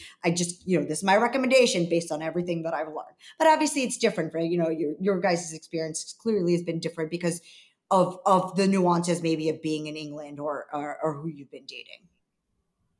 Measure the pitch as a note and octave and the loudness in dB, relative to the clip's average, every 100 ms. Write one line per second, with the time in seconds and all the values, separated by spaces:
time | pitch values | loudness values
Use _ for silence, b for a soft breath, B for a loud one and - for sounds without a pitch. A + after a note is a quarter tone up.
0 | B B F3 F3 F3 - - F3 D3 D#3 | B B -2 0 -2 -6 0 0 0 -2
1 | G3 G3+ A#3 C4 C4 C4 A#3+ F#3 E3+ E3+ | 4 4 4 2 4 6 6 4 2 0
2 | E3 D3+ D#3+ E3 F3 E3+ D#3+ D#3 D#3 D3+ | 0 -4 -4 -4 -2 -4 -4 -4 -6 -8
3 | - - B B D#4+ D#4 D4+ C#4+ B3 - | -12 -18 B B 4 6 4 0 -2 0
4 | A3+ F#3+ D#3+ D#3+ E3 F3 E3 D#3+ D3 D#3 | 0 0 -2 -2 0 2 0 0 -4 -2
5 | F#3+ F#3+ F#3+ E3+ E3+ D#3 - E3 D#3+ D#3+ | 0 0 2 0 -2 -12 -8 -6 -6 -6
6 | - - A3+ G#3 F3 F3 F3 E3 D#3+ E3 | -10 -8 -2 0 2 0 0 -4 -4 -6
7 | D#3 E3+ F3 E3+ B B B B _ G3 | -6 -4 -4 -4 B B B B _ 2
8 | F3+ - - F#3 - E3+ G3 G3 F3 F3 | 2 0 4 4 4 0 2 4 4 2
9 | F3 E3+ E3 D#3+ D#3+ D#3 D#3+ D#3 D3+ D3+ | 2 0 0 0 0 -2 -4 -4 -6 -8
10 | D3+ D3 D3 C#3+ D3 C#3 - D3 D3 C#3 | -10 -12 -12 -8 -6 -6 -6 -8 -6 -4
11 | D#3 C#3+ D#3+ C#3+ C#3 C#3 - B2+ - - | -4 -4 -8 -10 -16 -18 -18 -20 -20 -20
12 | _ _ _ _ _ _ _ _ _ _ | _ _ _ _ _ _ _ _ _ _